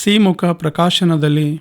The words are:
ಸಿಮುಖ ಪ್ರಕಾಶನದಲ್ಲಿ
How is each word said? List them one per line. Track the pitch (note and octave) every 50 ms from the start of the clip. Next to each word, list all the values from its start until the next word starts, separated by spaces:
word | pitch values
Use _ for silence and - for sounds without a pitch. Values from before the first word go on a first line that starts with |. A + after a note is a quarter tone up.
| -
ಸಿಮುಖ | G#3 G3+ G#3+ G#3+ F#3+ F3+ - -
ಪ್ರಕಾಶನದಲ್ಲಿ | F3 E3+ E3+ - D#3 D3 - E3+ F3+ F3+ - F#3 E3+ E3 D#3 D3 D3+ D3 D3+ D3+ D3 D3+ D#3+